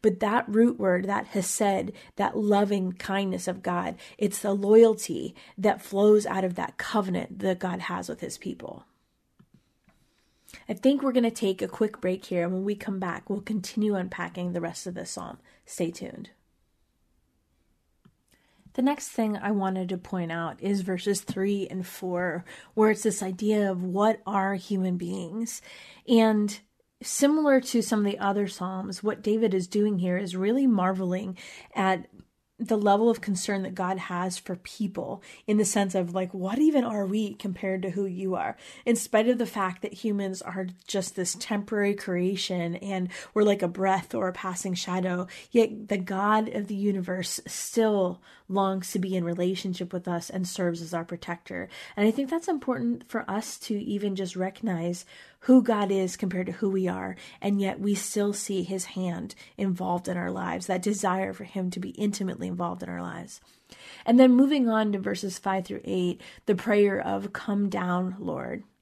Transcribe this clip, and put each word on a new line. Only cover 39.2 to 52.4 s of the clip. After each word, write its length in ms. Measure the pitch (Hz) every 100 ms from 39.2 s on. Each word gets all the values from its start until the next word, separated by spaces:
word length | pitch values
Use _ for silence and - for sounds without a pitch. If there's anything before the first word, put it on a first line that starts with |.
| 226
of 100 | 247
the 80 | 214
fact 360 | 214 190 180
that 120 | 208
humans 480 | 196 220 202 196 185
are 260 | - 185 185 180 -
just 280 | 196 185 -
this 200 | 180 -
temporary 560 | - 208 202 208 202 202
creation 800 | 202 180 180 185 - 180 170 170
and 340 | 196 190 180 - -
we're 100 | 214
like 200 | 208 202
a 40 | 175
breath 480 | 180 190 190 - 233
or 120 | 190
a 60 |
passing 420 | 185 190 175 190 180
shadow, 520 | 185 185 185 180 180 - -
yet 380 | 233 220 - -
the 80 | 202
God 500 | 180 190 208 220 220
of 180 | 208 202
the 80 | 202
universe 640 | 202 196 180 185 175 - -
still 760 | - - - 220 208 180 180 - - -
longs 440 | 190 190 190 180
to 80 | 196
be 160 | 185 185
in 80 |
relationship 680 | 170 170 180 190 190 180 180
with 160 | 180 180
us 220 | 170 170
and 180 | 190 180
serves 340 | - 175 170
as 120 | 165
our 100 | 170
protector. 640 | 170 170 - 170 - 180 - - - -
And 100 | 208
I 40 |
think 180 | 226 269
that's 180 | 330